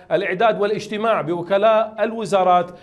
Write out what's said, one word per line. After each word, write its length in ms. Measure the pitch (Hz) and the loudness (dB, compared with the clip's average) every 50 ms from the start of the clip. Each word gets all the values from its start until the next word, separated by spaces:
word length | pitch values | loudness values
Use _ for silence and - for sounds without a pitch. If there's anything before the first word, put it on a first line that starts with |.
| - - 165 | -6 -2 -2
الإعداد 480 | 160 202 170 185 180 226 220 196 180 | -2 -2 -2 -2 0 2 2 2 2
والاجتماع 600 | 202 202 214 214 - - 214 208 220 226 214 170 | 0 -2 -2 -4 -6 -6 -6 -2 0 0 0 0
بوكلاء 720 | 143 156 175 175 160 - 196 196 208 226 220 214 220 - - - | -2 -4 -4 -6 -2 -2 0 2 4 4 4 2 0 -2 -4 -4
الوزارات 720 | 208 226 226 226 220 165 190 190 185 180 180 180 175 180 - - | -4 -2 -2 -4 -4 0 0 2 4 4 4 2 2 -2 -6 -18